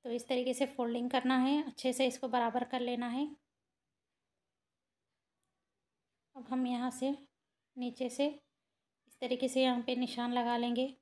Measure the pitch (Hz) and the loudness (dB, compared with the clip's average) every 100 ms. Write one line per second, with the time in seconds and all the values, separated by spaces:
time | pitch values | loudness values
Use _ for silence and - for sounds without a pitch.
0 | 254 240 240 254 247 247 269 - 233 240 | -2 -4 0 0 2 0 -2 0 -2 0
1 | 247 262 254 262 262 294 285 - 254 254 | 0 2 4 4 4 2 0 -2 -2 2
2 | 262 254 254 247 233 233 247 254 240 240 | 2 2 -2 0 2 0 -2 -2 -2 -2
3 | 240 247 294 294 _ _ _ _ _ _ | -2 -2 -4 -6 _ _ _ _ _ _
4 | _ _ _ _ _ _ _ _ _ _ | _ _ _ _ _ _ _ _ _ _
5 | _ _ _ _ _ _ _ _ _ _ | _ _ _ _ _ _ _ _ _ _
6 | _ _ _ 277 262 254 247 247 254 254 | _ _ _ -18 -6 -2 0 0 -2 -2
7 | 262 285 - _ _ _ _ 254 247 247 | -2 -2 -8 _ _ _ _ -8 -8 -4
8 | 254 247 285 294 _ _ _ _ _ _ | -6 0 0 -2 _ _ _ _ _ _
9 | _ _ 247 247 262 262 262 247 240 247 | _ _ -4 0 2 4 4 4 0 -2
10 | 247 - 240 247 233 240 240 240 262 262 | -2 -2 0 0 2 0 0 0 -2 -4